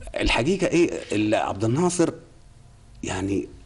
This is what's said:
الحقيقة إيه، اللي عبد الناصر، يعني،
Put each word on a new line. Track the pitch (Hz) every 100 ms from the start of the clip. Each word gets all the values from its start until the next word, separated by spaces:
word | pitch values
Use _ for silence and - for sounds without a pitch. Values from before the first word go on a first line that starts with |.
| - -
الحقيقة | - - 127 190 180
إيه، | 165 170 85 -
اللي | 104 107 104
عبد | 67 98
الناصر، | 113 135 180 175 165 - - - - - - - - -
يعني، | - 92 95 98 - -